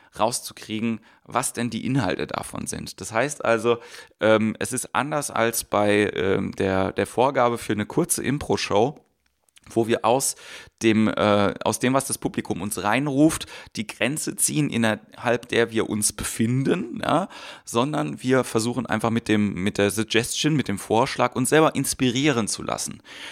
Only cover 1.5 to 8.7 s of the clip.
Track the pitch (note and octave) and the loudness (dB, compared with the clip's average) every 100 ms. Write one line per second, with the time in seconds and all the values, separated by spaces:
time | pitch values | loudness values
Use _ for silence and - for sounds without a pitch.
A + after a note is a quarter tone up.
1.5 | - A#2+ G#2+ A2 C3+ F#2 - - - - | -4 -6 -4 -2 0 0 -2 -4 -6 -8
2.5 | - - - - - F#2+ A2 C#3 - - | -8 -8 -8 -10 -12 -4 -2 -2 -2 0
3.5 | A2+ A#2 A2+ - - - _ A2 A2 A2 | 2 2 0 -4 -20 -20 _ 4 4 2
4.5 | - - B2+ - - C#3 D3+ C#3 - A#2 | -4 -4 -4 -4 -4 -2 -4 -2 0 0
5.5 | A#2 - G2+ G#2 G#2 G#2 - F#2+ G2 F#2+ | -2 -2 0 4 4 2 0 0 0 -2
6.5 | - G2 F#2+ F#2 - G2+ - C3 C3+ A#2+ | -2 0 2 0 -2 -2 0 2 2 0
7.5 | A#2 - G#2 G#2 - F3 - - D3 - | 0 -2 -4 -2 -2 0 -2 -2 -2 -2
8.5 | G2 - | -2 2